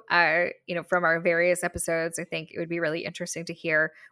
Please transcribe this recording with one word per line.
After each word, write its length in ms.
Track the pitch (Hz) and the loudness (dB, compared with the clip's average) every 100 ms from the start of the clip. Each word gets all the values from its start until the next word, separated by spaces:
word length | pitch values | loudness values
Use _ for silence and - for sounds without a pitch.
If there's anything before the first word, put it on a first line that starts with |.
| - | 2
uh, 360 | 175 165 165 175 - - | 4 4 4 0 -4 -8
you 80 | 170 | -8
know, 80 | |
from 180 | - 180 | -2 2
our 160 | 170 165 | 2 2
various 460 | 175 170 175 170 | 2 4 2 2
episodes. 560 | 170 180 - 165 165 - | -2 -4 -2 -2 -2 -6
I 40 | |
think 280 | 175 160 160 | -6 -8 -8
it 80 | - | -8
would 80 | 165 | -6
be 100 | 170 | -2
really 260 | 156 160 | -2 -2
interesting 400 | - - 175 165 170 | -6 -8 -8 -8 -8
to 60 | |
hear 400 | 160 165 156 156 - - | -8 0 2 2 -4 -20